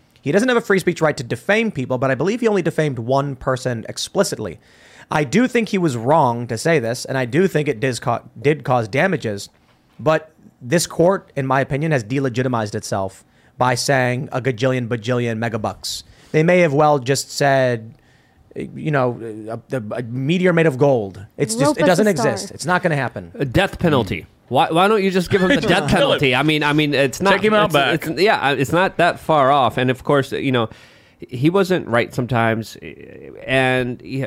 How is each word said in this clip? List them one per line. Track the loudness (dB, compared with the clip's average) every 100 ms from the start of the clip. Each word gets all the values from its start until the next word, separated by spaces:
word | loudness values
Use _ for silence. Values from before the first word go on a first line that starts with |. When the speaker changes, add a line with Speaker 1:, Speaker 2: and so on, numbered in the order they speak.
| _ _
Speaker 1:
He | -2
doesn't | 0 2
have | 2
a |
free | 2 0
speech | 0 0
right | 0 0
to |
defame | -4 -6 0 0 0
people, | -2 -4 -2
but | 0
I | 0
believe | -2 0
he | 0
only | 0
defamed | 0 0 -2 -2
one | -2 0 0 -4
person | -4 -2 -2 -6 -8
explicitly. | -10 -4 -2 -2 -4 -8 -10 _ _ -20 -20 -4
I | -2
do | 0 2 2
think | 0 0
he | 0
was | 0 0
wrong | 2 4 4 0 -4
to | -4
say | 0 0
this, | 0 -4 -4
and | -4
I | -2
do | 0 2
think | 0 -2
it | -2
dis-, | -2 -2 -2 -4 -6 -4
did | 0 0 0
cause | 0 0
damages, | 0 0 -2 -4 -8 -10 _ _ _ _ -6
but | 0 0 -2 _ -20 _
this | -2 -2 0
court, | 2 2 2 -4 -6
in | -2
my | 0
opinion, | 0 -2 0
has | -2
delegitimized | -2 -2 -2 -2 -2 -2 -4 -6
itself | -6 -4 -6 -10 _ _ _ -2
by | 0 0
saying | 0 2 2 -2 -4
a | -6
gajillion, | -4 -2 0 0 -2
bajillion | -4 -2 -2 -2 -4
megabucks. | -4 -4 -6 -8 -10 -12 -14 -20 -4
They | 0
may | 4 4
have | 4
well | 4 4 4
just | 2 -2 -2
said, | -2 2 4 2 -2 -6 -20 _ _ _ _ _ -12
you | -12 -8 -2
know, | 0 0 -2 -10 -12 -10 -12 -8
a, | -8
a, | -6 -8
a |
meteor | -6 -4 -2 2 2
made | 4 2
of | 2
gold. | 2 2 -2 -10 -14 -4
It's | -4 0
just, | 0
Speaker 2:
Rope | 2
Speaker 1:
it |
Speaker 2:
us | 2
Speaker 1:
doesn't | 4 2
Speaker 2:
a |
Speaker 1:
exist. | 2 0 -4 -8
Speaker 2:
star. | -8
Speaker 1:
It's | -2
not | 0
gonna | 0 -2
happen. | -4 -8 -12 -8
Speaker 3:
A | -2
death | 0 0 0
penalty. | 0 2 0 -4 -10 _ -4
Why, | 0 2
why | 4 4
don't | 4
you | 2
just | 0 0
give | 2
him | 2
the | 2
Speaker 4:
<laughs> |
Just | 2
Speaker 3:
death | 0 2
Speaker 4:
kill | 2 2
him. | 2
Speaker 3:
penalty? | 2 2
I |
mean, | 2 2
I | 2
mean, | 2 2
it's | 2 0 0
not, | 0
Speaker 4:
Take | 2
him | 2 2
out | 4
Speaker 3:
it's, |
Speaker 4:
back. | 2 2 0 -2
Speaker 3:
it's, | 0
yeah, | 2 2 2
it's | 0 0
not | 2 0 2
that | 0 0
far | 0 2 4
off. | 4 2 2
And | 0
of | 0
course, | 0 0 0
you | -4 -2
know, | 0 0 -6 -20 -20 _ _ -12
he | -2 2
wasn't | 2 2 0 0
right | 0 0
sometimes, | -2 -2 0 2 0 -4 -12 -18 -18 -20 -20 -20 -14 -2
and | 0 2 0 -2 -6
he, | -8 -8